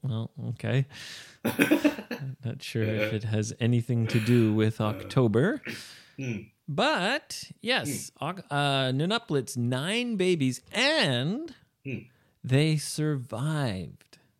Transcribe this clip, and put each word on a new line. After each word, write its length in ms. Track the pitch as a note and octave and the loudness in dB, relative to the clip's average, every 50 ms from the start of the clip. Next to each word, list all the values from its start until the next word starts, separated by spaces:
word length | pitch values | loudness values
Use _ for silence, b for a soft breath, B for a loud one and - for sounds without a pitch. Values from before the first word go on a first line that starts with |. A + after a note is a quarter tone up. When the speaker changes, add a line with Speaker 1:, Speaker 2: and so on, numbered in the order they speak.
| - | -4
Speaker 1:
Well, 280 | C3 A#2 A2 A2+ A2+ _ - A#2+ A#2 A#2 | -4 -4 -4 -4 -6 _ -10 -8 -8 -8
okay. 320 | - - A2 A2+ C3 C#3 B B B B B B B B B B B B | -6 -4 0 0 0 0 B B B B B B B B B B B B
Speaker 2:
<laughs> 1000 | A#3+ - - C#4 - D#4 D4 - D4 - - G#3 - - - C#3+ C3+ B2+ - - | -4 2 2 4 4 4 4 4 2 0 0 -8 -10 -10 -8 -8 -10 -10 -8 -8
Speaker 1:
Not 180 | A2+ A2 - - | -8 -8 -8 -10
sure 200 | - - A#2 A2 | -6 -2 -2 0
if 280 | G#2 G#2+ G#2+ G#2+ G#2+ A2 | 0 0 0 -2 -2 -2
it 100 | G#2+ G#2 | -2 -2
has 300 | A2 G#2+ G#2+ G#2+ G#2+ - - | 0 0 0 0 -2 -4 -2
anything 460 | A#2+ A2+ A#2+ A#2+ A#2 - B2+ A#2 A2+ A2+ | 0 2 2 2 2 2 0 0 0 2
to 100 | - A#2+ A2 | 2 0 4
do 300 | A2+ B2 A#2+ A2+ A2 G#2+ | 4 4 6 6 4 4
with 260 | A2 G#2+ A2 A2 - | 4 2 2 2 0
October. 800 | A2 G#2+ G#2 - - - - C#3 B2+ A2+ G2+ A2+ C3+ G3 C#4 C#4+ - B A2+ B B B B B B B B - | -2 -2 -2 -4 -8 -2 2 4 4 6 4 4 4 2 0 -2 -6 B -12 B B B B B B B B -10
Speaker 2:
Mm. 320 | C3+ B2+ A#2 G2+ F#2+ - _ _ _ - | -6 -6 -6 -6 -8 -12 _ _ _ -8
Speaker 1:
But, 840 | D3 D3+ G#3+ C#4+ D#4 A3 F3+ G3 B3+ D4+ - _ - - - - - _ - | -2 0 0 2 2 2 0 0 -2 -2 -4 _ -14 -14 -12 -14 -18 _ -4
yes, 480 | G#3+ B3 B3 D3 - - - - - _ - | -2 0 0 0 -2 -4 -6 -8 -12 _ -8
Speaker 2:
Mm. 80 | C3 D3 | -6 -6
Speaker 1:
oc-, 160 | F3+ F#3+ - - | -6 -8 -8 -4
uh, 420 | D3 C#3+ C#3+ C#3+ C#3 C3+ C3+ B2+ B2+ | -2 0 2 2 2 2 2 2 0
nunuplets, 640 | C3+ D3+ F3 G#3+ A#3 - - D#3 C#3+ B2 - - | 0 0 0 0 -2 -2 0 -2 -2 -2 -2 -4
nine 600 | B2 A#2+ A#2+ B2+ B2+ C#3 F3 G#3 A#3 B3 A#3+ A3+ | -2 0 0 0 -2 -2 -2 -2 -2 -2 -2 -2
babies, 460 | G3 F#3 F#3 F3+ E3 C3+ C3 B2 - _ - - | 0 2 2 2 2 2 0 0 -2 _ -8 -2
and 840 | F#3+ B3 C#4 D#4 D#4+ A#3+ D#3 C3 A#2+ B2+ D#3 G3 C4 E4 E4+ - _ _ _ _ _ _ | 0 2 2 4 4 2 2 2 2 0 0 -2 -4 -6 -10 -12 _ _ _ _ _ _
Speaker 2:
Mm. 220 | C#3 B2+ - - b b b b b b b _ | -8 -8 -8 -10 b b b b b b b _
Speaker 1:
they 320 | B2+ B2+ C3+ D3+ D#3+ D#3 | 2 4 4 4 4 2
survived. 1400 | D3+ - - - - D3+ D#3 D3+ C#3 A#2+ - - A2 B2+ D3+ D#3 D3+ C#3+ B2 G2+ F#2+ F2 C2 G1+ - - _ - _ _ _ _ _ | 2 0 -4 -4 -2 0 0 0 -2 -4 -6 -6 -4 -2 -2 0 0 0 -2 -2 -4 -6 -8 -12 -18 -20 _ -20 _ _ _ _ _